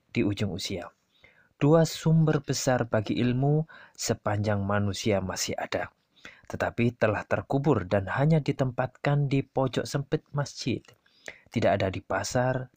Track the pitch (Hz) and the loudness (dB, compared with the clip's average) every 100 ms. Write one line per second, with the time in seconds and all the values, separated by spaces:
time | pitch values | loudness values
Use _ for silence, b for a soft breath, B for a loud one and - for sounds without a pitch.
0 | _ 120 104 101 101 92 - 95 - _ | _ -2 -2 0 -4 -4 -6 -8 -10 _
1 | _ b b b b - 143 165 156 - | _ b b b b 0 4 4 4 0
2 | 160 160 156 147 - 131 - 127 117 110 | 2 4 4 2 -2 -2 2 2 2 -2
3 | 104 - 123 123 139 151 156 B B B | -2 0 0 2 2 2 -2 B B B
4 | - 113 104 104 104 101 98 101 101 92 | -4 -2 -2 0 0 0 0 0 0 -2
5 | 113 98 92 90 - - - 92 90 _ | 0 0 -2 -6 -6 -6 -4 -4 -6 _
6 | _ B B B - - 95 104 120 - | _ B B B -12 -4 -4 0 0 2
7 | 107 98 - 104 - 139 151 113 90 101 | 0 0 -2 -4 0 0 2 2 2 0
8 | 95 - 147 160 139 139 131 120 127 _ | 0 0 2 2 2 -2 -2 -2 -6 _
9 | 143 143 139 135 135 143 135 135 - 139 | 0 0 2 0 -2 -2 0 -2 -4 -4
10 | - 156 _ 147 139 - 135 - - _ | -2 -4 _ -6 -6 -6 -4 -4 -6 _
11 | B B B B B 117 104 101 95 95 | B B B B B 0 2 2 0 -4
12 | - 95 - 127 127 127 127 | -4 -4 -2 0 0 -2 -6